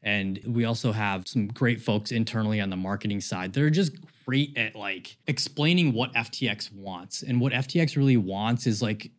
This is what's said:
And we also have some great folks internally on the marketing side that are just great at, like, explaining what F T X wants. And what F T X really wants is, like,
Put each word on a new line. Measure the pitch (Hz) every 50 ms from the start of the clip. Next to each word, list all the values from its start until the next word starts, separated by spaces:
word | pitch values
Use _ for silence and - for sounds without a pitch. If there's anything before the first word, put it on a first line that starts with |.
| -
And | 107 104 104 98 95 95 92 -
we | 120 117 117 117
also | 113 117 117 - 123 107
have | 110 107 101 98 95 92 -
some | - 127 107 101
great | 120 - 135 120 120 107
folks | - - 107 104 107 -
internally | 123 120 113 113 - 113 110 107 107 107
on | 101 98
the | 95
marketing | 92 95 92 101 104 - 110 101 101
side | 95 - - 92 92 95 98
that | 135 147
are | 151
just | 151 170 196 156 - - - - _ _ _
great | - 127 135 143 143 143
at, | 127 113 110 107
like, | 107 104 101 98 92 87 - - _ _
explaining | - 147 - - - - - 147 156 175 180 175 151 123
what | 110 123 123 -
F | 120 123 -
T | - - 135 113
X | 101 104 - - 104
wants. | 98 95 98 92 87 87 95 - - -
And | - 127 120
what | 120 135 120
F | 123 135
T | - - 170
X | 165 151 - 147
really | 139 139 131
wants | 120 101 92 95 98 104 113 120 120 -
is, | 123 110 104
like, | 120 107 107 104 - - _